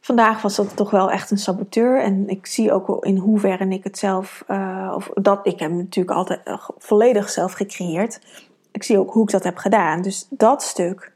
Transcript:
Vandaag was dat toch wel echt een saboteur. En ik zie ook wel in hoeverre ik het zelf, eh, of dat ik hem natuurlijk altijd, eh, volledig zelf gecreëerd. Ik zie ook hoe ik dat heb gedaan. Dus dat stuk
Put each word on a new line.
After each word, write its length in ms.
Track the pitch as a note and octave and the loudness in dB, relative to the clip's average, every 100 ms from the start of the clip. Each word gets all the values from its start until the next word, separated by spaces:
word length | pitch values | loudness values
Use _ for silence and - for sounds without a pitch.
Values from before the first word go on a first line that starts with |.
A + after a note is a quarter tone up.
Vandaag 420 | - A#3+ A3 A3 | 0 4 4 2
was 140 | G#3 G3+ | -2 -2
dat 200 | G3+ - | -4 -2
toch 140 | G3+ | 2
wel 200 | G3+ F#3+ | 2 2
echt 200 | F#3 - | 0 -2
een 80 | G3+ | -4
saboteur. 640 | G3 F#3+ G3+ - A#3+ C4 | -2 -4 -2 0 2 2
En 260 | G#3+ G3 G3+ | 2 0 -2
ik 180 | F#3+ - | -6 -6
zie 260 | - A3 | -2 2
ook 140 | F#3+ F#3 | 2 0
wel 160 | - | -4
in 140 | - F#3+ | 0 0
hoeverre 520 | F#3+ G#3+ G3 F#3 F#3+ | 2 2 2 0 -2
ik 160 | F#3+ | -4
het 140 | G3 - | -8 -4
zelf, 460 | G3+ F#3+ G3 - - | -2 -2 -6 -16 -8
eh, 460 | G3 F#3+ F#3 F#3+ | -6 -4 -6 -6
of 160 | F#3 G3+ | -8 -6
dat 320 | - G3+ G3+ G3+ | 0 2 2 0
ik 120 | F3+ | -2
hem 180 | D#3 F3 | -4 -4
natuurlijk 400 | F#3 - F3+ - | -4 -4 -2 -2
altijd, 240 | F#3+ - | -2 -6
eh, 240 | - - - - | -8 -12 -12 -18
volledig 520 | - G#3 A#3+ A3+ G3+ | 2 4 6 4 -2
zelf 220 | - F3+ | -4 -4
gecreëerd. 680 | - G3 - F3+ E3 A3+ - _ - _ _ _ | -4 -8 -6 -6 -2 -4 -6 _ -20 _ _ _
Ik 100 | - | -12
zie 160 | - G3+ | 2 2
ook 140 | F#3+ | 4
hoe 100 | A3 | 2
ik 80 | G#3+ | 2
dat 140 | G3 | 2
heb 120 | F#3 F3+ | -2 -4
gedaan. 460 | G3 G#3 E3+ D#3+ | 2 2 2 0
Dus 240 | F#3+ G3 - | -4 -6 -12
dat 320 | C#4 A3 C#4+ | 4 4 4
stuk 500 | - - F3 G3 - | -2 -4 -4 -4 -14